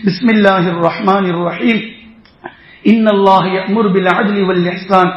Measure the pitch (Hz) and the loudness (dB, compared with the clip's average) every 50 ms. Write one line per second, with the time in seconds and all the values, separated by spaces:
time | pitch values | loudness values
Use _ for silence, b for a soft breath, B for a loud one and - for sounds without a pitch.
0 | 220 196 - - 254 226 220 214 202 196 190 190 170 180 170 170 170 165 160 - | -2 -2 -2 0 0 0 2 4 4 2 2 2 0 -2 -2 -2 -2 -2 -2 -2
1 | 220 190 190 202 196 180 170 170 175 170 170 180 240 240 226 208 - - - - | -2 0 0 0 0 -2 -2 -4 -4 -6 -4 -2 -2 0 0 -2 -4 -8 -16 -20
2 | - - - - _ - _ _ B B B B B B B B - 202 220 226 | -20 -20 -20 -20 _ -20 _ _ B B B B B B B B 2 2 2 4
3 | 220 220 202 196 196 196 190 190 185 190 185 190 185 - 196 226 220 202 180 190 | 4 2 2 2 4 4 4 2 2 0 -4 -4 -4 -2 -2 0 0 0 0 0
4 | 180 185 175 - 220 202 202 202 190 180 185 180 175 180 180 - - - 196 185 | 0 0 0 0 -2 -2 0 0 -2 0 0 0 -2 -2 -4 -8 -4 0 0 2
5 | 180 180 - | 2 0 -2